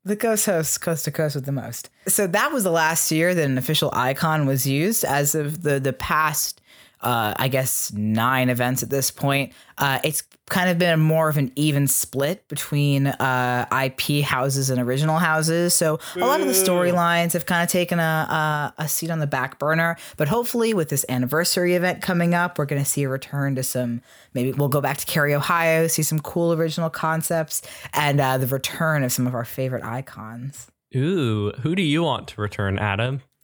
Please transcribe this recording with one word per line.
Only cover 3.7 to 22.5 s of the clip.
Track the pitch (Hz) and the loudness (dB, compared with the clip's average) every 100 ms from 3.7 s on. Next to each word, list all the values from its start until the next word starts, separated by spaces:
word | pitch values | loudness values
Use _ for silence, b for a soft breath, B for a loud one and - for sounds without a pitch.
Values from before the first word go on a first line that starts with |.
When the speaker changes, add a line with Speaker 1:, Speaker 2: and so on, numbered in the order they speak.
| 156 151 | 0 0
Speaker 1:
icon | - 127 139 165 156 143 | 0 0 0 0 2 2
was | 135 135 | 0 0
used. | 139 175 226 | 0 0 0
As | - 143 143 | 0 2 2
of | 156 147 156 | 0 -2 -4
the, | 147 139 | -2 0
the | 135 | 0
past, | 127 - 156 156 147 - - B B B B | -4 0 2 2 0 -4 -8 B B B B
uh, | 120 120 107 - | -2 0 0 0
I | 131 | 0
guess, | 131 131 - - | 0 0 -2 -4
nine | 104 107 110 117 131 127 | -4 0 2 2 2 2
events | 123 123 127 | 2 0 0
at | - | -2
this | 139 131 | -2 -2
point, | - 139 139 135 B B - | -2 0 0 -2 B B -2
uh, | 139 135 | 0 0
it's | 156 151 - - - | 0 -4 -8 -16 -6
kind | - 180 | 0 2
of | 170 | 2
been | 180 160 | 4 4
more | 156 160 156 | 4 4 2
of | 151 | 2
an | 135 139 | 0 0
even | 151 143 139 | 0 2 2
split | - - 131 139 185 _ | 0 -2 -2 -2 -2 _
between, | 147 - 147 143 139 139 | -10 -4 0 2 2 2
uh, | - 131 127 123 123 - | 0 0 2 2 0 0
I | 131 135 131 | 0 0 -2
P | - 147 | -2 0
houses | 143 131 139 135 135 | 0 0 0 0 0
and | 127 | 0
original | 123 131 156 156 | 0 0 2 2
houses. | 170 156 160 165 175 | 2 0 0 0 2
So | 175 160 156 B | 2 2 0 B
a | - | -2
lot | 226 294 | 2 2
of | 269 | 2
the | |
Speaker 2:
Boo. | 190 | 2
Speaker 1:
storylines | 190 175 175 175 170 170 170 | 2 2 2 2 2 2 2
have | 170 - | -2 0
kinda | 175 170 | 0 2
taken | 185 175 175 | 0 0 0
a, | 160 160 151 160 156 151 147 - | 2 0 0 0 0 0 -4 -6
a, | |
a | 151 | -4
seat | - 165 | -4 -4
on | 165 | -4
the | 143 | -2
back | 143 131 - | -2 -4 -4
burner. | 147 160 165 165 B - | 0 2 0 -2 B -4
But | 147 | 0
hopefully | 220 233 240 226 | 0 0 0 2
with | 214 156 | 2 0
this | 139 - | -2 -2
anniversary | 127 123 151 175 - 180 | -2 0 0 0 2 2
event | 180 180 - | 2 2 0
coming | - 175 170 | 0 2 2
up, | 175 175 | 2 0